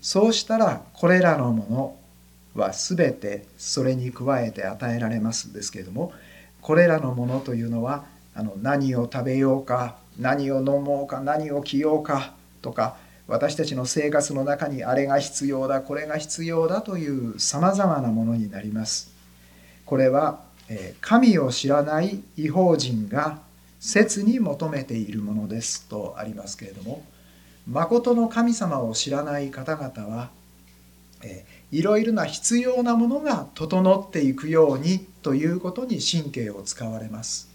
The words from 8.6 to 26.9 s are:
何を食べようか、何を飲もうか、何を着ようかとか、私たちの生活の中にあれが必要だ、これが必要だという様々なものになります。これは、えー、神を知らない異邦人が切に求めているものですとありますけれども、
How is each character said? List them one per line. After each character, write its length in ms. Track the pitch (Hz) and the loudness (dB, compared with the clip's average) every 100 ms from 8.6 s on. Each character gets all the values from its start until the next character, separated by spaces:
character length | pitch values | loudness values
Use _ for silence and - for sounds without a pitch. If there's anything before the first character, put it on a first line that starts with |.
何 340 | 120 143 135 127 | -2 0 0 0
を 140 | 120 | -2
食 140 | 135 127 | -2 -2
べ 120 | 131 | 2
よ 240 | 135 135 | 2 2
う 40 | 135 | 0
か、 320 | 123 123 - - - | -2 -2 -8 -20 -6
何 320 | 127 139 139 | -2 0 0
を 80 | 135 | 0
飲 60 | 131 143 | 2 0
も 220 | 143 143 139 | 2 -2 -2
う 20 | |
か、 140 | 135 | -4
何 280 | 139 151 156 | -2 -2 -2
を 140 | 143 | -4
着 160 | 139 135 | -2 0
よ 220 | 151 151 | 2 0
う 20 | |
か 300 | 151 139 131 - - - | 0 -2 -4 -12 -20 -14
と 100 | - | -12
か、 260 | 117 117 - - - - | -2 -2 -2 -20 -20 -4
私 280 | 117 143 - | 0 0 0
た 80 | |
ち 120 | 139 131 | -4 -2
の 100 | 127 | -2
生 240 | - 147 | 0 2
活 240 | 151 147 | 2 0
の 100 | 139 | -2
中 240 | 135 143 151 | -2 -2 -2
に 160 | 135 | -4
あ 120 | 117 131 | 0 0
れ 100 | 139 | 2
が 140 | 139 | 2
必 260 | 139 - 139 | 0 -4 -2
要 220 | 135 131 | -2 0
だ、 140 | 135 | -2
こ 120 | 135 | -2
れ 140 | 143 151 | -6 -4
が 100 | 156 | -6
必 260 | 156 - 165 | -6 -6 -2
要 220 | 165 165 | 2 2
だ 140 | 190 | 0
と 160 | 214 185 | -4 -6
い 100 | 151 | -4
う 320 | 135 120 104 | -2 -4 -4
様 360 | - 143 175 196 | -4 2 2 4
々 260 | 190 151 | 2 2
な 80 | 117 | 2
も 140 | 113 113 | 0 2
の 100 | 117 | 0
に 140 | 107 | -2
な 100 | 95 | -4
り 120 | 104 | -6
ま 160 | 110 107 | -4 -4
す。 240 | - - - - - - - - - - | -6 -8 -20 -20 -20 -20 -20 -20 -20 -4
こ 120 | 135 | 4
れ 120 | 131 | 4
は、 320 | 135 151 - - - - | 4 2 -2 -14 -20 -14
え 280 | 107 92 - | -12 -12 -12
ー、 80 | - | 4
神 300 | 226 254 180 | 6 8 6
を 140 | 135 | 4
知 160 | 123 135 | 0 2
ら 160 | 143 | 2
な 180 | 147 151 | 2 0
い 200 | 185 202 - - | 0 -4 -10 -6
異 120 | 151 | -2
邦 260 | 175 180 160 | 4 4 4
人 320 | 127 117 101 | 2 -2 -2
が 320 | 120 151 151 - - - _ | -2 -2 -4 -16 -20 -20 _
切 440 | - 208 214 202 | 0 4 4 4
に 160 | 202 254 | 2 2
求 280 | 196 135 160 | 0 -2 -4
め 140 | 143 | -4
て 120 | 127 113 | -6 -6
い 160 | 104 | -4
る 100 | 110 | -4
も 120 | 104 | -4
の 140 | 107 104 | -4 -4
で 140 | 110 | -6
す 260 | 113 - - | -6 -8 -8
と 280 | 107 98 - | -10 -8 -10
あ 60 | |
り 100 | 107 | -12
ま 140 | 104 101 | -10 -12
す 100 | - | -14
け 80 | 101 | -14
れ 60 | |
ど 100 | 98 | -14
も、 220 | 98 | -12